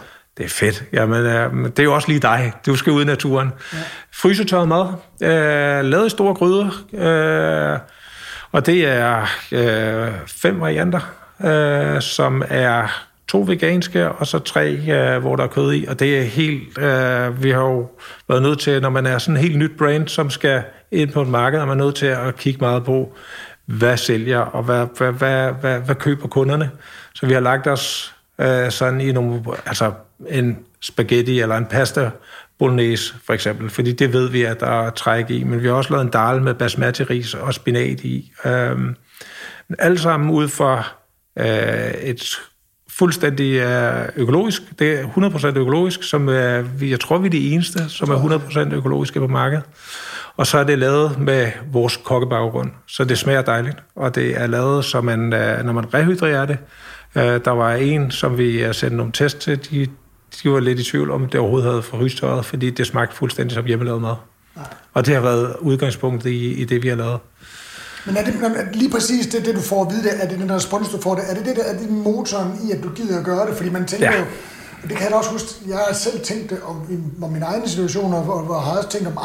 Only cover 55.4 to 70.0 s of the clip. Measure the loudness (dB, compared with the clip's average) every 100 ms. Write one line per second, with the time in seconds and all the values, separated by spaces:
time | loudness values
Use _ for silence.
55.4 | 0 0 -2 -2 0 2 2 2 2 2
56.4 | 0 -2 -6 -20 -20 -20 -6 0 2 2
57.4 | 2 2 2 2 2 2 0 0 -2 2
58.4 | 2 2 0 0 -2 0 -2 0 0 0
59.4 | -4 -4 -2 -2 -2 -6 _ _ _ -2
60.4 | 2 4 2 0 -2 -2 0 -2 0 0
61.4 | 2 2 2 0 -2 -2 -2 0 -2 -2
62.4 | -2 -4 -4 -2 -2 -2 -2 -2 -4 -2
63.4 | -4 -2 -2 0 0 -2 -4 -6 -10 _
64.4 | _ -18 -18 -18 -4 0 2 4 4 2
65.4 | 0 -2 0 2 0 -2 -2 -2 -2 -2
66.4 | -2 -4 0 0 0 -2 -2 -4 -8 _
67.4 | -20 -20 -20 -18 -16 -12 -4 -2 0 0
68.4 | -2 -2 -4 0 0 0 0 0 0 -2
69.4 | 0 -2 0 0 0 0